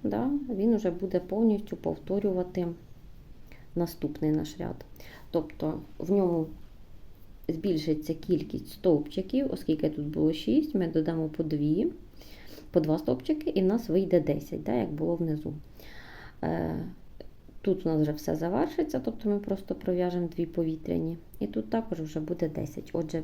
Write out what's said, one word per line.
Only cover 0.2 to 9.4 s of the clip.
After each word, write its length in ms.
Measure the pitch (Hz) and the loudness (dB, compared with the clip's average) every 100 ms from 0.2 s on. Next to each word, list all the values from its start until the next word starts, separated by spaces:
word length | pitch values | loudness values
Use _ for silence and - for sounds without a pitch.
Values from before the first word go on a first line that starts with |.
| 254 285 262 | 2 0 0
він 240 | 202 220 | 2 4
уже 180 | 220 202 | 4 4
буде 280 | 170 190 185 | 0 0 0
повністю 580 | 175 208 226 208 208 - | 0 4 6 4 0 -4
повторювати 920 | 165 160 - 196 202 185 180 - 175 170 - - - - - - - - - - | -2 -2 -2 2 2 2 0 0 -2 -2 -10 -18 -16 -16 -16 -16 -16 -16 -6 -2
наступний 560 | 170 - 151 151 156 | -2 -2 -4 0 2
наш 280 | 151 156 - | 2 0 -6
ряд. 260 | 170 - - - - - - | -6 -8 -12 -16 -16 -16 -4
Тобто 480 | 170 160 - 156 170 - - | -2 -2 -4 -4 -4 -8 -6
в 140 | 170 | 2
ньому 340 | 202 185 170 160 - - - - - - - - - - | 4 4 4 0 -6 -14 -16 -16 -16 -14 -16 -16 -10 -4
збільшиться 680 | 160 202 160 156 151 - | -2 2 2 2 0 0
кількість 560 | 160 - 175 - - - | -4 0 0 0 -6 -8
стовпчиків, 840 | - 185 156 151 - 190 262 | 0 4 4 4 -4 0 0